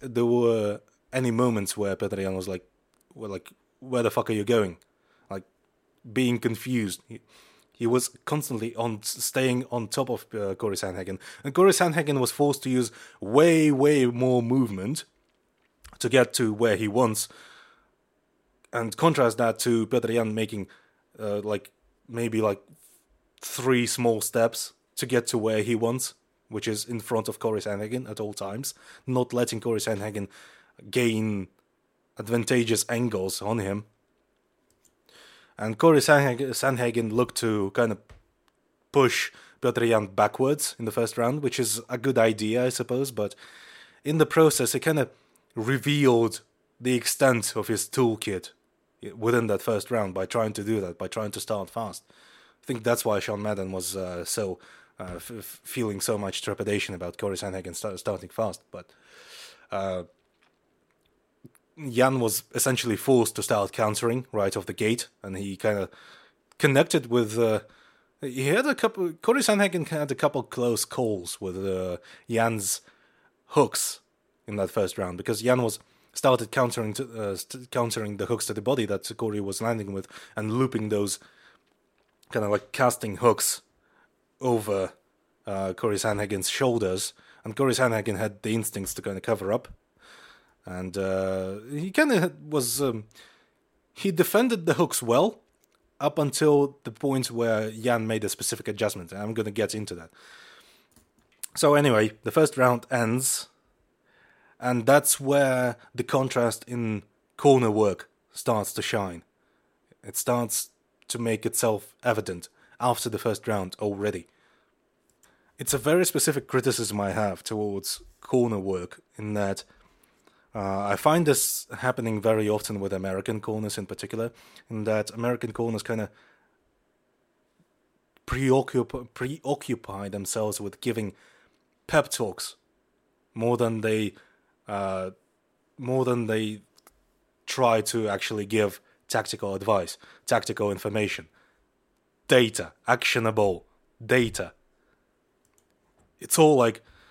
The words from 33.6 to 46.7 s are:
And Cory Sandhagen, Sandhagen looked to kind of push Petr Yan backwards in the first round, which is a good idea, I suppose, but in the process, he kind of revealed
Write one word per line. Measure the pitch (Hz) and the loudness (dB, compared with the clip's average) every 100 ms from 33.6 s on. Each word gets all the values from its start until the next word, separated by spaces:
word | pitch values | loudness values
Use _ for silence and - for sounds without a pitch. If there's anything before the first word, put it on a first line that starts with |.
| 98 101 110 _ _ _ _ _ _ _ _ _ _ _ _ - - - _ - | -2 -4 -8 _ _ _ _ _ _ _ _ _ _ _ _ -20 -20 -20 _ -8
And | 107 113 | -6 4
Cory | 165 151 | 6 6
Sandhagen, | - 147 139 120 135 | 8 6 6 0 -4
Sandhagen | 117 135 123 123 117 113 | -2 0 0 0 0 0
looked | 110 120 - | 0 0 0
to | 113 104 98 | -2 0 0
kind | - 117 | 0 0
of | 101 _ - _ _ _ _ _ _ _ | 0 _ -20 _ _ _ _ _ _ _
push | 139 127 - - - - _ | 4 4 4 -4 -8 -20 _
Petr | 123 113 117 | -2 2 4
Yan | 113 101 | 4 2
backwards | 98 104 - 131 151 - - | 2 2 4 0 0 -2 -4
in | 110 | -6
the | |
first | 120 113 - | -2 -2 0
round, | 120 147 | 0 0
which | 139 127 | -2 -2
is | 117 110 - | -2 -2 -6
a | 127 | -4
good | 127 120 | 0 4
idea, | 113 110 110 117 127 | 4 4 0 0 0
I | |
suppose, | 127 120 127 135 | -2 -4 -2 -2
but | 110 101 - - - - - - _ | -4 -6 -6 -20 -20 -20 -20 -20 _
in | 143 156 | -2 2
the | 151 | 4
process, | - 160 - 123 | 6 6 6 0
he | 127 | 0
kind | 160 151 | 0 2
of | 123 - _ _ _ - | 0 -4 _ _ _ -6
revealed | 110 135 143 147 135 117 113 - _ _ _ | -2 0 0 4 6 6 4 0 _ _ _